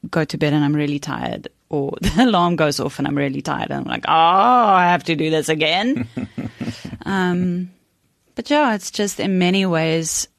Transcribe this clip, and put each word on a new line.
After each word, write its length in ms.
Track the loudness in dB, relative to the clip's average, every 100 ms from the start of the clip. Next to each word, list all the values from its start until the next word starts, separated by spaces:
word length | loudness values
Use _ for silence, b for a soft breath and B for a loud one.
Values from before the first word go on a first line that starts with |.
| -4
go 140 | -4 -2
to 120 | -2
bed 160 | 0
and 100 | 2
I'm 120 | 2 0
really 240 | 0 -4
tired, 500 | -6 -6 -6 -8 -12 _ _
or 280 | -4 -2 0
<laughs> 40 |
the 220 | 0 2
alarm 320 | 4 4 2 2
goes 240 | 0 0
off 180 | -4 -4
and 80 | -4
I'm 100 | -2
really 240 | -2 -4
tired, 300 | -4 -4 -4
and 100 | -6
I'm 60 | -6
like, 180 | -4 2
"Oh, 40 |
I 760 | 4 6 6 4 4 4 4 4
have 120 | 2 0
to 100 | -2
do 140 | 0
this 200 | 0 0
again." 580 | 0 2 2 0 -2 -4
<laughs> 40 | -6 -8 -8 -10 B B B B B -4
Um, 680 | 0 0 0 0 -2 -6 _ _ _ _ _ _ -14
but 140 | -2
yeah, 260 | 2 2 0
it's 160 | -4
just 280 | -4 -4 -2
in 200 | 0 2
many 260 | 2 2 2
ways 640 | 0 0 0 -2 -4 -6